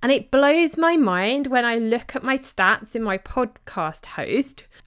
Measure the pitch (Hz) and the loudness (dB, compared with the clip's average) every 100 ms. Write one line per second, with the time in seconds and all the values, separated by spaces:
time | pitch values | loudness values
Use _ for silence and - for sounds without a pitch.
0 | 240 277 - 262 285 320 330 - 330 339 | 0 0 2 2 4 4 2 2 2 4
1 | 226 180 202 277 269 254 240 233 226 233 | 2 2 0 -2 0 0 0 0 0 -2
2 | - - 262 262 262 - 190 220 220 233 | -4 -8 -4 -4 -4 0 2 2 -2 -6
3 | 220 190 - - 240 - - - 156 - | -4 -4 -4 -4 -4 -6 -12 -6 -6 -8
4 | - - - 220 277 - - _ | -14 -10 -2 -2 -2 -8 -20 _